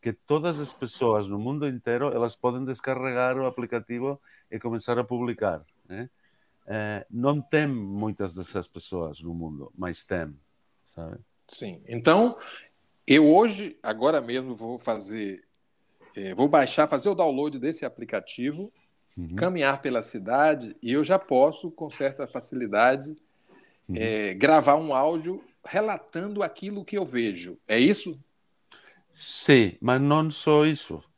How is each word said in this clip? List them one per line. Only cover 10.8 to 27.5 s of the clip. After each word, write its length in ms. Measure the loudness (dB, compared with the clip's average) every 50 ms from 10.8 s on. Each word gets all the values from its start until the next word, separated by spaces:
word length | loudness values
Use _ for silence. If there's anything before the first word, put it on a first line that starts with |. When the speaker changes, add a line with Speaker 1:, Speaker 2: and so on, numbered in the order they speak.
| _
Speaker 1:
sabe? 360 | _ _ -14 -14 -14 -14 -16 -18 _ _ _ _ _
Speaker 2:
Sim. 340 | -16 -14 -12 -14 -14 -16 -16 -10
Então, 500 | -10 2 4 6 6 6 6 4 2 -4 -14 -18 -18 -20 -20 _ _ _ _ _ _ _ _
eu 220 | 6 6 8 10 10
hoje, 500 | 10 8 6 4 2 -4 -8 -10 -12 _ _
agora 380 | -6 -4 0 2 2 2 2
mesmo, 340 | 0 -2 -6 -6 -4 -6 -10
vou 220 | -10 -10 -10 -10 -8
fazer, 640 | -4 -4 -4 -4 -4 -10 -8 -6 -6 -8 -8 -10 _ _ _ _ _ _ _ _ _ _ _ _ -20 -18 _
eh, 180 | -12 -10 -10 0
vou 140 | 2 2 4
baixar, 400 | 6 4 4 4 4 2 2 2
fazer 220 | 2 0 0 0
o 60 | 2
download 440 | 2 2 0 2 0 -2 -4 -4 -4
desse 260 | -4 -4 -4 -4 -8
aplicativo, 840 | -10 -10 -10 -12 -6 -6 -6 -6 -8 -10 -6 -6 -6 -6 -6 -10 -14 _ _ _ _ _ _ _ _ _ -14
Speaker 1:
Uhum. 180 | -12 -10 -4
Speaker 2:
caminhar 460 | -2 -2 -2 0 0 2 0 0 0
pela 200 | -2 -2 -2 -2
cidade, 720 | -4 -4 -10 -10 -4 0 2 4 4 4 4 2 -2 -12 -14 _
e 120 | -4 -2 0
eu 100 | 0 2
já 160 | 2 2 0
posso, 500 | 2 2 4 4 4 4 2 -2 -12 -12
com 180 | -10 -10 -12 -12
certa 380 | -8 -4 -4 -4 -4 -4 -12 -8
facilidade, 880 | -8 -12 -10 -8 -8 -6 -6 -2 2 6 6 6 4 2 -2 -10 -16 -16 _ _ _ _ _ _ -20 -20 _ _ _ _ _ _
Speaker 1:
Uhum. 80 | -6 -4
Speaker 2:
eh, 360 | -2 -2 -2 -2 -2 -4 0
gravar 400 | 2 4 6 6 8 8 6 4
um 180 | 4 4 0 0
áudio 500 | 2 2 2 0 -2 -4 -6 -8 -8 -10 _ _ _ _
relatando 760 | -4 -2 -2 0 0 -2 -6 -8 _ -8 -8 -6 -6 -4 -4 -4
aquilo 420 | -4 -4 -8 -10 -10 -10 -10 -10
que 120 | -6 -4 -4
eu 80 | -4
vejo. 520 | -2 -2 -2 -2 -2 -2 -6 -10 -14